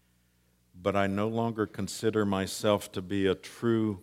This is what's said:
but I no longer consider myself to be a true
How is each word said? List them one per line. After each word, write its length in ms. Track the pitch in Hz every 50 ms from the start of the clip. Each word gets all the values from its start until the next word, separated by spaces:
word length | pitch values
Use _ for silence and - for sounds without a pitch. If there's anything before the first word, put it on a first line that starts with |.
| _ _ _ _ _ _ _ _ _ _ _ _ _ _ - 90
but 140 | 90 101 95
I 120 | 98 98
no 200 | 98 98 101 107
longer 400 | 113 113 117 117 117 107 110 104
consider 600 | - - 107 98 - - - 113 110 110 110 104
myself 680 | 101 98 95 95 92 - - 120 107 104 98 - -
to 100 | - 101
be 240 | 92 90 101 98 95
a 80 | 95 90
true 680 | - - - - - 120 117 113 113 110 107 101 92